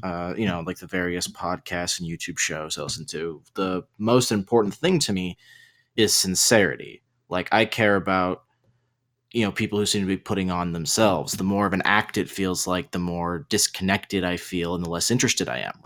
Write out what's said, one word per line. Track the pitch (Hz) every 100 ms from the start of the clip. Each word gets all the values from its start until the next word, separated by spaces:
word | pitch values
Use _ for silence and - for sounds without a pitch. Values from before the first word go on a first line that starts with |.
uh, | 95 87 87 -
you | 104
know, | 87 82
like | 90
the | 90
various | 92 87 87 -
podcasts | - 87 90 - 87 87 -
and | 85
YouTube | 82 - 82
shows | - 78 78 78
I |
listen | 71 80 78
to, | 78 82 78 _
the | - 95 92 - -
most | 107 123 127
important | 107 95 117 104
thing | - 170 180
to | -
me | 92 90 - - - - _ _
is | - 104
sincerity. | - 95 87 - 113 87 60 - - _ _ -
Like, | 92 85
I | 107
care | 110 - 107
about, | 98 98 92 90 - _ _ _ _ _ _ _ _ _
you | 117
know, | 101
people | 95 104 104
who | 101
seem | 107
to | 95
be | 95
putting | - 95 92
on | 87 87
themselves. | 85 80 - 110 85 71
The | -
more | 95 98 101
of |
an | 92
act | - 104 - 107
it | -
feels | - 95 90 -
like, | 90 87
the | 92
more | 87 87 87 87 -
disconnected | 107 - - 95 101 - 98
I | 90 87
feel | - 90 85
and | 87
the | 87
less | 85 -
interested | 120 120 - 90
I | 62
am, | 50 -